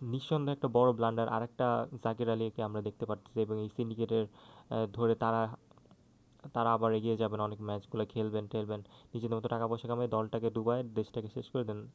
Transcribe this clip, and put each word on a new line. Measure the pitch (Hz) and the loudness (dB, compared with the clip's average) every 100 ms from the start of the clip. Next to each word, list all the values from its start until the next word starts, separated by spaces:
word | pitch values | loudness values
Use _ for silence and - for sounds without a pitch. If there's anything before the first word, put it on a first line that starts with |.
নিঃসন্দেহে | 120 131 - 156 143 | -6 -6 -2 -2 -2
একটা | 139 127 | -2 2
বড় | 120 127 | 6 6
ব্লান্ডার। | 113 113 113 113 | 4 0 0 0
আরেকটা | 110 117 - 123 117 117 120 | -2 -4 0 0 0 -2 -4
জাকির | 117 113 117 | -4 -2 0
আলীকে | 113 113 - | 0 -2 -4
আমরা | 107 107 | -4 -4
দেখতে | 104 - 107 | -6 0 2
পাচ্ছি | 104 - 113 | 2 0 0
এবং | 107 107 | 2 0
এই | 107 - | -2 -2
সিন্ডিকেটের, | 113 110 113 113 104 | -2 0 2 4 2
আহ, | - - - - 113 107 | -4 -20 -20 -4 0 0
ধরে | 107 117 | 2 4
তারা, | 113 113 113 110 - - - - - _ _ _ - 147 | 4 4 2 0 -4 -18 -20 -20 -20 _ _ _ -20 -6
তারা | 120 117 | 0 2
আবার | 113 113 | 4 4
এগিয়ে | 110 113 110 | 4 2 0
যাবেন, | 110 107 | 0 0
অনেক | 107 104 | -4 -4
ম্যাচগুলো | 104 104 - 110 104 | -6 -6 -4 -4 -2
খেলবেন, | 110 107 107 104 | -2 -2 -2 -4
টেলবেন, | 110 104 104 - - - | -4 -4 -6 -10 -20 -12
নিজেদের | 117 113 113 | -6 -4 -2
মতো | 113 | -2
টাকা | 117 113 | -2 -2
পয়সা | 113 117 | -4 -4
কামায় | 120 120 | -2 -2
দলটাকে | 110 110 117 113 | -2 -2 -2 -2
ডুবায়, | 110 113 123 | 0 0 0
দেশটাকে | 120 110 104 120 107 | -2 -4 -4 -6 -8
শেষ | 127 - | -10 -6
করে | 131 | -4
দেন। | 110 104 113 | -4 -8 -12